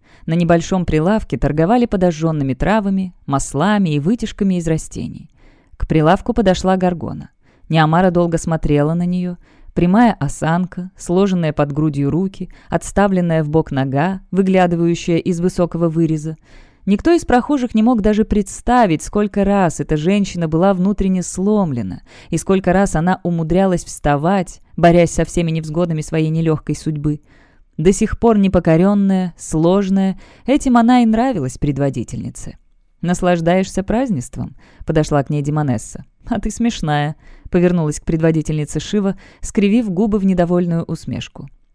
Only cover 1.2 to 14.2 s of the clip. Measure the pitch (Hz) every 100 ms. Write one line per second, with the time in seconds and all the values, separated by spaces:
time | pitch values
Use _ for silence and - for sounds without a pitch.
1.2 | - 131 139 151 165 247 240 202 180 151
2.2 | 160 156 135 127 165 220 202 190 185 -
3.2 | - 139 - 139 185 208 185 147 147 233
4.2 | 220 - 196 180 165 160 - - - -
5.2 | - _ - _ _ - - 156 156 196
6.2 | - 233 190 180 185 190 180 170 117 147
7.2 | - _ _ _ - 156 156 165 185 175
8.2 | 170 165 - 160 - 147 147 170 175 180
9.2 | 180 175 _ _ - - 175 202 240 -
10.2 | 143 - 151 170 180 - 185 - - 175
11.2 | 202 185 160 147 147 143 156 139 139 147
12.2 | 190 190 180 - - 170 - - 202 185
13.2 | 175 160 151 156 156 139 135 135 170 190